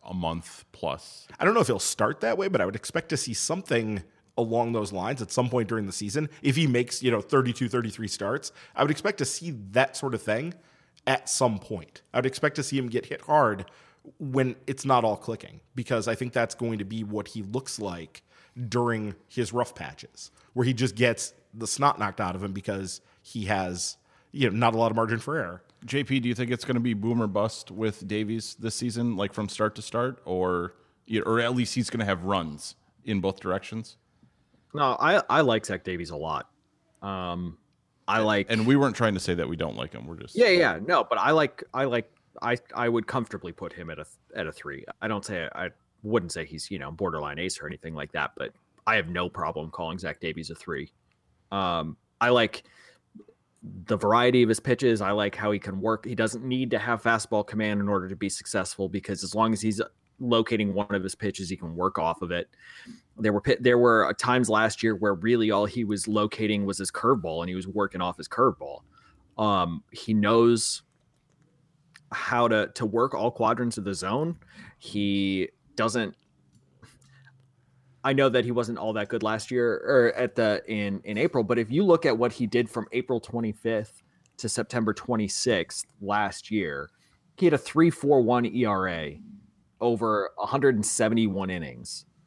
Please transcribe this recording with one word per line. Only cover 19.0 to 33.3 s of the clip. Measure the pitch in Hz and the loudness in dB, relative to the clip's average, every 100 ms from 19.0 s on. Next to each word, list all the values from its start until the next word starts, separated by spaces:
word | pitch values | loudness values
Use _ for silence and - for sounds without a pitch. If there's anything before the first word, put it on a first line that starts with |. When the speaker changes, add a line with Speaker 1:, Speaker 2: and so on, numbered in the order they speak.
| 104 95 _ | -4 -10 _
Speaker 2:
his | - 110 | -4 -2
rough | 120 117 - | 0 -2 -6
patches, | 71 - - - - _ _ | -14 -14 -20 -20 -20 _ _
where | 127 123 | 0 0
he | |
just | 117 123 98 | 2 0 4
gets | 120 113 - - _ | 4 4 -6 -12 _
the | 110 110 | -10 -6
snot | - 143 - | 2 2 2
knocked | 101 95 | -2 -2
out | 95 92 | -4 -4
of | |
him | 101 | -6
because | 95 101 98 95 - _ _ | -6 -6 -6 -6 -10 _ _
he | - 117 98 | -14 -8 -2
has, | 101 92 90 - - _ _ _ | 0 -2 -4 -8 -10 _ _ _
you | 143 120 | 0 0
know, | 107 | 4
not | 117 113 | 2 4
a | |
lot | 113 | 2
of | 113 | 2
margin | 110 117 | 0 -2
for | 135 156 | -4 -6
error. | 90 90 - _ 117 | -6 -10 -18 _ -4
Speaker 1:
J | 139 | -4
P, | 135 135 | 0 0
do | 120 | 0
you | 117 | -2
think | 120 | -2
it's | 120 - | -4 -2
gonna | 123 | 0
be | 120 | 0
boom | 104 113 117 | 0 0 2
or | 107 | 2
bust | 98 110 - - | 0 0 -2 -12
with | 95 110 - 95 | -4 -4 -4 -4
Davies | 107 107 113 - - | -4 -2 -4 -8 -8
this | 113 - | -8 -4
season, | 123 113 120 98 | -4 -2 -4 -2
like, | 101 | -4
from | - 101 | -4 -6
start | - 107 - | -2 -2 -2
to | |
start, | - 117 127 131 - | -6 -4 -4 -6 -6
or, | 92 92 87 90 - _ _ - 110 - | -2 0 0 -4 -10 _ _ -4 -2 0
or | 113 | 0
at | 117 123 | 2 0
least | 117 127 | 0 -2
he's | 113 | -2
gonna | 117 101 | -2 0
have | 92 | 0
runs | 92 95 80 73 - - _ _ - | 0 0 -2 -8 -14 -18 _ _ -4
in | 101 | -2
both | 95 | -2